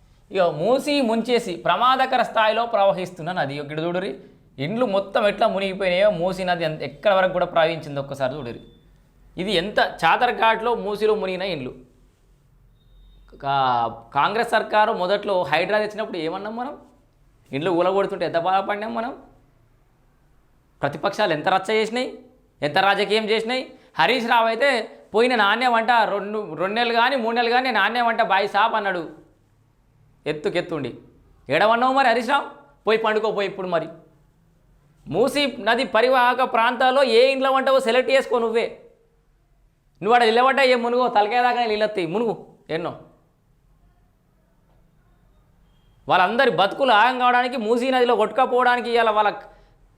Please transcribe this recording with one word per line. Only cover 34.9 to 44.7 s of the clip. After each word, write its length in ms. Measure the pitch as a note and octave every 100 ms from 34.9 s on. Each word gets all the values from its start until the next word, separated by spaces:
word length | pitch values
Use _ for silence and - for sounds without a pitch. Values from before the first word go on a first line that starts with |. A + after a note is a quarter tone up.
| _ -
మూసీ 380 | D#3 C4 C#4 C#4
నది 380 | B3 G3+ A#3
పరివాహక 580 | C4 G#3+ B3 C4 B3 B3+ B3+
ప్రాంతాల్లో 500 | B3 A#3 B3 C4 C4
ఏ 180 | C4 A3+ C4
ఇండ్ల 160 | C4+ C4+
వంటవో 320 | C4 C4+ C4+
సెలెక్ట్ 300 | A3+ B3 B3+
చేసుకో 280 | C4 - A#3+
నువ్వే. 280 | A3+ A3+ F#3+ - - _ _ _ _ _ _ _ _ _ _ -
నువ్వు 120 | G3 A#3+
ఆడ 80 |
నిలబడ్డా 380 | A3+ A#3 C4 C4
ఏ 120 | C4
మునుగో, 340 | B3 A#3+ A#3+ B3+
తలకాయ 340 | G#3 G#3 B3
దాకా 220 | B3 A#3+
నీళ్ళు 200 | A#3 G#3+
వస్తాయి, 220 | G#3+ G3+ E3
మునుగు 400 | G3 A#3 F3 - _ -
ఎన్నో. 280 | D#3+ D#3+ - - _ _ _ _ _ _ _ _ _ _ _ _ _ _ _ _